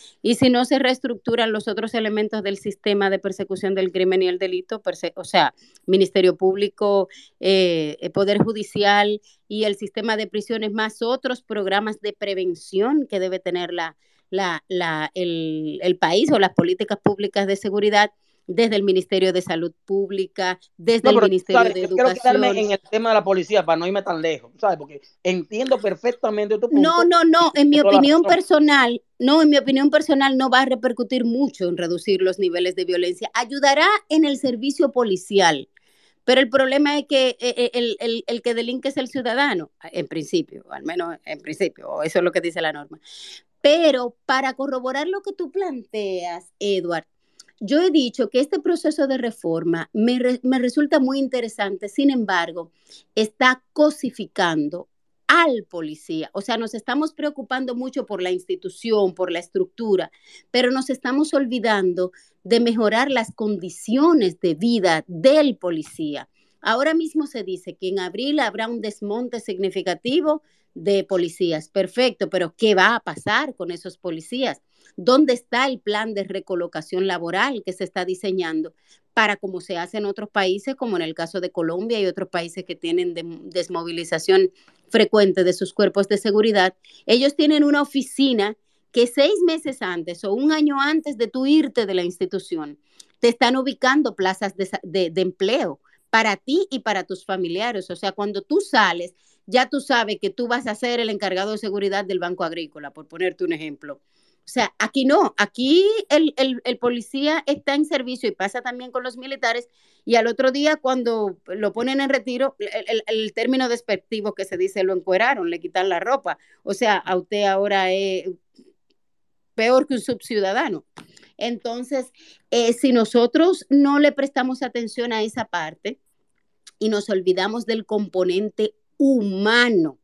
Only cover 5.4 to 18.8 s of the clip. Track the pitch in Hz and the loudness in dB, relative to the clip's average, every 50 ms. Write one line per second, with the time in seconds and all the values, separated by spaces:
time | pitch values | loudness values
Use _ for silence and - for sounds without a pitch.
5.4 | 151 127 - _ _ _ _ _ _ - 190 202 190 185 - 190 185 185 170 - | 4 4 0 _ _ _ _ _ _ 0 2 4 2 2 2 4 4 4 2 2
6.4 | 190 190 190 202 202 202 - - 214 202 202 196 185 - - - - _ _ _ | 2 0 2 0 -2 -4 -4 -2 0 2 2 2 0 -2 -6 -14 -20 _ _ _
7.4 | - 185 196 190 185 175 170 160 156 151 147 - - 180 - 196 196 196 208 208 | 0 2 4 4 4 2 2 0 -2 -4 -6 -8 -10 -4 -2 0 0 2 2 2
8.4 | - 226 214 214 202 - - 208 202 202 202 208 208 208 208 208 - _ _ _ | 2 0 0 -4 -8 -6 -4 0 2 4 4 4 4 2 0 -4 -8 _ _ _
9.4 | _ - 208 214 214 208 202 202 208 190 - 220 208 233 220 214 220 208 - 214 | _ -10 -6 -4 -2 -2 -2 -4 -8 -10 -8 -6 -4 -4 -2 -4 -4 -6 -8 -8
10.4 | 202 - 226 226 214 214 202 220 220 220 214 - 233 233 254 254 - 254 254 247 | -6 -6 -6 -6 -6 -6 -4 -4 -4 -6 -6 -6 -4 -4 -4 -4 -4 -6 -8 -8
11.4 | - - 226 214 196 190 190 202 214 214 208 - - 208 202 - 208 202 196 190 | -10 -8 -8 -6 -4 -2 -2 -2 -2 -2 -6 -8 -8 -10 -8 -8 -6 -6 -4 -4
12.4 | 185 180 170 165 - - 190 190 208 247 294 302 269 - 208 190 185 185 185 185 | -2 -4 -4 -6 -10 -6 -2 -2 0 2 2 0 0 -2 -2 -4 -2 -2 -4 -6
13.4 | - 180 175 180 180 175 175 175 165 165 156 _ _ _ _ _ _ _ 185 190 | -4 -4 -4 -4 -4 -6 -6 -6 -8 -8 -10 _ _ _ _ _ _ _ -4 -2
14.4 | 196 180 165 156 - - 190 180 175 165 160 156 156 151 - 185 180 175 165 165 | -2 -2 -4 -6 -6 -6 -4 -4 -2 -2 -2 -4 -4 -6 -6 -4 -4 -4 -4 -4
15.4 | 160 160 156 156 156 151 147 - 170 180 180 - - 160 170 202 285 285 294 214 | -4 -4 -4 -6 -6 -6 -8 -2 -2 -2 0 2 2 2 4 2 4 4 4 4
16.4 | 196 185 - - 170 175 185 - 214 - 202 - - 208 202 202 208 196 - 196 | 2 2 2 2 2 2 0 -2 -2 -4 -4 -2 0 0 0 0 -2 -2 -2 -2
17.4 | 196 190 196 196 - 208 190 208 202 214 208 208 214 208 - _ _ _ _ _ | 0 0 -2 -2 -2 -4 -2 0 0 2 4 4 4 2 0 _ _ _ _ _
18.4 | _ - 180 190 233 226 214 196 | _ -6 0 0 2 2 2 2